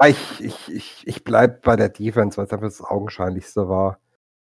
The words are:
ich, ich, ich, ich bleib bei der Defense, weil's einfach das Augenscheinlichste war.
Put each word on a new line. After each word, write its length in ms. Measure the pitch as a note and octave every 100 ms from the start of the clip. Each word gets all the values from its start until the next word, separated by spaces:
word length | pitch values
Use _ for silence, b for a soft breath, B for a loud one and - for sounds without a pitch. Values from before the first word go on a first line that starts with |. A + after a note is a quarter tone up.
| C#3+
ich, 340 | C#3 - -
ich, 320 | A2+ - -
ich, 300 | G2+ - - -
ich 180 | -
bleib 380 | - - B2 -
bei 120 | B2+ A2
der 120 | G#2
Defense, 500 | - G#2+ A2 G2+ G2
weil's 140 | G2
einfach 140 | G#2 G#2
das 160 | -
Augenscheinlichste 840 | - G2+ G2+ - F#2 F#2 - - F#2
war. 300 | F#2+ F#2+ G2 _ _ _ _